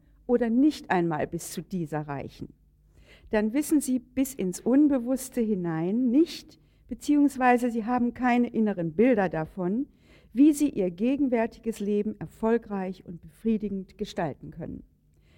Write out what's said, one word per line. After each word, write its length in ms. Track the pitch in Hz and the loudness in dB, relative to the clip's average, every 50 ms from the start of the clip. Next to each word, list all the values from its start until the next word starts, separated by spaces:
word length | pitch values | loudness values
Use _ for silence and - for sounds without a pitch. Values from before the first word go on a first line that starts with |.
| _ _ _ _ _ | _ _ _ _ _
oder 220 | - 247 240 240 226 | 0 0 2 2 2
nicht 420 | 226 247 277 311 285 - - - | 2 4 4 2 2 0 -4 -2
einmal 360 | - 180 170 170 160 151 - | 0 0 0 0 -2 -2 -4
bis 240 | - - 165 - - | -4 -6 -8 -10 -10
zu 120 | - 196 160 | -10 -10 -10
dieser 460 | - - 180 165 147 156 151 151 151 | -8 -6 -6 -6 -4 -4 -6 -6 -6
reichen. 400 | 143 135 - - - - - - - _ _ _ _ _ _ _ _ _ - _ - - - - | -8 -8 -8 -10 -12 -14 -16 -16 -16 _ _ _ _ _ _ _ _ _ -20 _ -20 -20 -10 -2
Dann 220 | - 214 208 220 220 | -2 0 0 0 0
wissen 280 | 285 294 - 330 285 | -2 -2 2 2 0
sie 180 | - 262 254 254 | 2 0 -2 -4
bis 360 | - - - 262 269 - - | -4 -6 -4 -2 -2 -2 -2
ins 260 | - 196 185 180 - | -4 -4 -4 -4 -4
Unbewusste 800 | - 226 254 277 302 285 285 254 233 247 262 240 - - - 254 | 0 2 4 6 6 6 4 2 0 -2 -4 -4 -4 -6 -4 -2
hinein 720 | 226 214 214 185 175 170 160 160 165 180 208 240 262 240 | -2 0 0 -2 -2 -2 -2 -2 -2 -2 0 0 0 2
nicht, 480 | 226 294 339 - - - - - - _ _ _ _ _ _ - | 4 4 4 2 0 -12 -16 -20 -20 _ _ _ _ _ _ -14
beziehungsweise 840 | 247 - - - 294 294 285 277 - 247 254 247 247 240 240 247 | -14 -8 -2 2 4 4 4 4 2 4 4 4 4 4 4 0
sie 140 | 226 233 202 | -2 -2 -4
haben 300 | 226 247 247 247 240 240 | -2 0 0 0 0 -2
keine 340 | - 254 247 240 247 240 233 | 0 0 2 4 4 2 2
inneren 440 | 233 226 220 208 196 180 170 165 151 | 0 0 0 0 0 -2 -4 -4 -2
Bilder 360 | 165 226 269 247 208 190 170 | 0 2 2 4 4 2 0
davon, 580 | - 160 156 - - 190 180 180 196 247 285 - _ _ _ _ - - _ _ - | -2 -4 -6 -6 -6 -6 -4 -2 -2 -4 -4 -6 _ _ _ _ -20 -20 _ _ 2
wie 200 | 226 285 311 294 | 4 6 6 6
sie 180 | 294 294 277 | 4 0 -2
ihr 200 | - - 185 180 | 0 0 -2 -2
gegenwärtiges 880 | 170 170 220 247 285 262 294 254 247 226 226 233 - - - 226 214 - | -2 -2 0 0 0 2 0 0 2 0 0 -2 -4 -8 -8 -8 -6 -4
Leben 400 | 202 202 208 208 208 214 208 - | -2 -2 0 0 -2 -2 -6 -8
erfolgreich 840 | 165 151 - - 220 220 233 233 226 202 202 190 185 185 185 - - | -10 -14 -10 -4 0 0 0 0 -2 -4 -8 -6 -6 -6 -8 -12 -14
und 140 | - 175 160 | -18 -18 -18
befriedigend 800 | - 160 - _ - 226 220 214 214 202 196 196 185 - - - | -18 -20 -14 _ -2 -2 -2 0 -2 -4 -6 -6 -8 -10 -10 -10
gestalten 520 | 214 - - 202 175 147 123 - - 160 | -10 -8 -6 -6 -4 -4 -6 -8 -14 -16
können. 320 | 160 165 156 - - - - _ _ _ _ _ _ _ _ _ _ | -14 -12 -12 -10 -12 -12 -14 _ _ _ _ _ _ _ _ _ _